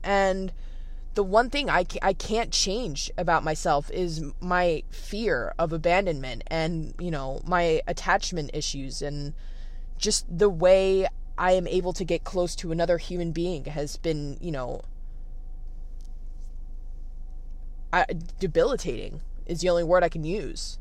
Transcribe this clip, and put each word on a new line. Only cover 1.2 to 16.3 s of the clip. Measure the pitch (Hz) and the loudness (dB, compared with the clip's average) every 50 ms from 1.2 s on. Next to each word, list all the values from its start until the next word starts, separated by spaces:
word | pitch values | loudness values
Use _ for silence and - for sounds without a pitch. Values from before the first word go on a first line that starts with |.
| 202 | 2
one | 185 190 220 247 247 | 6 6 6 6 6
thing | - 285 285 220 | 2 0 2 4
I | - 175 | 4 2
ca-, | 185 - - - | 2 2 -2 2
I | - 196 | 2 2
can't | 196 - - - 208 226 226 - | 2 2 -2 0 0 0 0 0
change | - - - 196 190 233 254 180 139 - - - - - | 0 0 2 2 0 -2 -2 -4 -4 -4 -6 -4 -4 -2
about | 180 170 165 151 | 2 4 4 4
myself | 135 156 156 - - 175 151 143 147 - | 4 2 -2 0 2 2 2 2 2 -2
is | - 180 185 170 160 156 156 143 143 - | -2 -2 -2 -2 -2 -4 -4 -6 -6 -6
my | 175 180 180 180 180 175 160 - - - | -2 2 4 4 4 4 2 2 -2 -8
fear | - - - - - 208 233 202 156 123 110 - - - | -8 -10 -8 -6 -4 -2 0 2 2 2 0 -4 0 0
of | - 165 | 0 0
abandonment | 165 165 156 170 175 190 202 185 156 135 131 127 120 113 - | 0 0 2 4 4 4 4 2 -2 -2 -4 -6 -6 -6 -4
and, | - - 165 160 165 170 160 156 113 - - | -2 0 0 0 0 0 -2 -4 -4 -6 -4
you | 175 175 | -4 -2
know, | 160 139 135 131 135 - 123 | -2 -2 -2 -4 -6 -6 -2
my | 160 180 175 170 170 160 156 - - | 2 2 4 6 4 4 2 2 -2
attachment | 170 - - 190 180 202 - - 180 165 147 - - | -4 -2 2 2 2 2 2 -2 -2 -4 -4 -4 -4
issues | 151 147 - - 139 135 135 127 - | -4 -4 -4 -4 -4 -6 -6 -6 -6
and | 139 147 147 147 143 147 151 - - - - - - - - - - - - - | -6 -4 -4 -4 -4 -6 -6 -6 -8 -8 -8 -8 -8 -8 -8 -8 -8 -6 -4 -2
just | - 214 214 - - - | 0 2 2 0 -2 -2
the | 170 165 208 208 | 2 4 4 4
way | 180 160 180 180 190 190 190 190 190 190 - 170 - - - - - | 6 6 8 8 8 8 8 4 4 4 2 0 -2 -4 -8 -8 -4
I | - 180 185 | 0 4 4
am | 185 185 175 | 4 4 4
able | - - 180 175 180 170 | 2 0 0 0 0 -2
to | - 185 | -2 0
get | 160 175 160 | 0 0 0
close | - - - 180 175 165 - | -2 -2 0 0 0 0 -2
to | - - 165 | -4 -4 -2
another | 165 170 170 175 175 165 | 0 0 4 2 2 0
human | - - 180 175 170 170 | 0 -4 -4 -2 -2 -2
being | 156 165 170 180 180 143 123 | 0 0 0 0 -2 -4 -6
has | 143 147 147 147 143 - | -6 -4 -4 -4 -4 -6
been, | - - 165 156 151 147 143 139 - | -4 -2 -2 0 0 -2 -4 -6 -6
you | - 175 | -4 -4
know, | 156 131 127 123 135 - - - - - - - - - - - - - - - - - - - - - - - - - - - - - - - | -4 -4 -4 -4 -6 -8 -8 -10 -10 -8 -8 -8 -8 -8 -8 -8 -8 -8 -8 -8 -8 -8 -8 -8 -8 -8 -8 -8 -8 -8 -8 -8 -8 -8 -8 -8